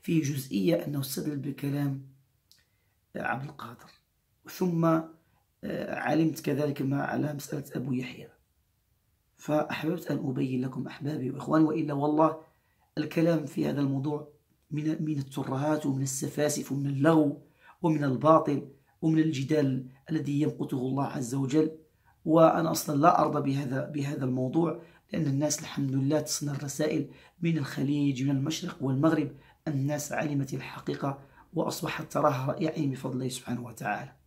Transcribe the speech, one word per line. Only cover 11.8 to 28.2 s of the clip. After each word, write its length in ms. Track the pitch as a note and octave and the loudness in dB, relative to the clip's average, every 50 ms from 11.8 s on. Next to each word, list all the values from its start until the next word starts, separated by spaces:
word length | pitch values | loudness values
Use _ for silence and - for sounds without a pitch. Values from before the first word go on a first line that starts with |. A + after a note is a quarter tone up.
| D#3 D3 C#3+ | -2 -2 -2
والله 480 | C#3 C#3+ D3+ D3+ D3+ D#3+ D#3 D#3 - - - _ _ _ _ _ _ _ _ _ - | 0 0 2 4 6 4 4 4 0 -12 -20 _ _ _ _ _ _ _ _ _ -6
الكلام 480 | D3+ D3+ - F3 D#3+ E3+ E3+ D#3 D3+ | -6 -2 0 2 4 4 4 2 0
في 240 | C#3 - - D3+ D3 | -4 -4 -2 -2 0
هذا 120 | C#3+ C#3 | 0 0
الموضوع 520 | C#3+ C#3 C3+ C3+ C3+ D3+ D3 D3 D3+ - - _ _ _ _ _ _ _ | 0 0 0 0 -2 -2 -4 -4 -6 -10 -18 _ _ _ _ _ _ _
من، 340 | D3 D3 D3+ D#3 D#3 - E3 | -6 -2 -2 -2 -2 0 -2
من 120 | D3+ D#3 C#3 | -2 -2 -2
الترهات 680 | C#3 - - - C3+ - C3 C3 C#3 D3+ D#3 D3+ - | -4 -6 -6 -6 -4 -2 -2 0 2 2 2 2 2
ومن 160 | C#3+ C3+ C3+ | 0 0 0
السفاسف 680 | C3+ C3+ - - - C#3 - - D3 D3 C#3+ - - - | -2 -2 -4 -4 -4 -4 -2 0 0 0 0 -2 -4 -4
ومن 160 | C3+ C#3 C#3 C#3 | -4 -2 -2 -2
اللغو 540 | C#3 C3+ C#3 D#3+ E3 D#3 D3+ C#3+ C#3+ - - _ _ _ _ - - _ | 0 4 4 6 6 6 6 4 2 -4 -10 _ _ _ _ -20 -18 _
ومن 220 | - F3 D#3+ D3+ D3 | 0 2 2 2 2
الباطل 680 | C#3 C3 A#2 A2 D3+ D#3+ D#3 - - C#3+ - - - - _ _ _ _ _ | 0 0 4 6 8 8 8 6 4 -2 -2 -4 -8 -16 _ _ _ _ _
ومن 180 | - D#3+ D#3+ D#3+ | 0 2 4 4
الجدال 680 | D#3 D#3+ D#3 B2+ C#3 C3 D#3 D3+ D3 C3+ C3 C3+ C3 - - - _ - | 4 2 2 -2 0 0 2 2 2 2 0 0 -4 -8 -16 -20 _ -4
الذي 320 | D#3+ D#3 C#3 C3+ C#3+ C#3+ | -4 -4 -2 0 0 0
يمقته 360 | D3+ C#3+ - - - C3+ - C3 | 0 0 0 -4 -6 -4 -4 -4
الله 280 | B2 C3 C3 C3+ C#3 | -2 -2 -2 -2 -2
عز 300 | - - D3+ B2+ A2+ B2+ | -2 -2 -6 -6 -4 -2
وجل، 420 | C#3 C#3 C3 C#3+ D#3 D#3 D#3+ - - - _ _ _ _ _ _ _ _ | -2 -2 2 4 4 4 2 0 -8 -18 _ _ _ _ _ _ _ _
وأنا 460 | E3+ D#3 E3 D#3+ D#3+ - F3+ D#3+ D#3+ | 4 6 8 8 8 8 6 0 0
أصلًا 300 | D#3+ D#3 - - D3+ C#3 | 0 -2 -2 -2 0 6
لا 200 | D3 F3 F3+ - | 6 6 6 6
أرضى 200 | D#3 D3+ C#3+ D3 C#3 C#3 | 4 2 2 0 0 0
بهذا، 340 | C3+ C3+ C#3+ C#3 B2+ C3 B2 | -2 -2 -2 -4 -4 -4 -4
بهذا 400 | - D3+ D3 C#3 C#3 D3 C#3 C3 | -4 -4 -4 -4 -4 -4 -4 -2
الموضوع، 580 | B2+ B2+ C3 B2+ B2+ B2+ D#3+ E3+ E3 E3 - - - - - _ _ - | -2 0 0 -2 0 2 2 2 2 0 -4 -10 -18 -20 -20 _ _ -4
لأن 140 | - D#3+ C#3+ | -2 0 2
الناس 320 | C3+ C3+ D3+ D3+ D3 - | 2 2 2 0 0 -2
الحمد 320 | D#3+ - - - C#3 C3+ | -6 -8 -4 -2 -2 0
لله 280 | C3 C3+ C3+ C#3 D3+ D3+ | 0 0 2 2 2 2
تصلنا 320 | D3+ D3+ - - D3+ C#3+ | 0 0 -4 -4 -4 -4
الرسائل 600 | C#3+ C#3 D3 C#3+ - - D3 D#3 E3 D3+ C#3 - - - - - _ _ | -4 -4 -6 -8 -4 -2 -2 0 0 0 -2 -4 -8 -20 -20 -20 _ _
من 160 | E3+ E3+ E3 D#3 | 0 2 2 2
الخليج، 680 | C#3 - - - C#3 C#3 D3 D3 C#3+ C#3+ C#3 B2 | 0 -2 -4 -2 0 0 2 2 2 2 2 2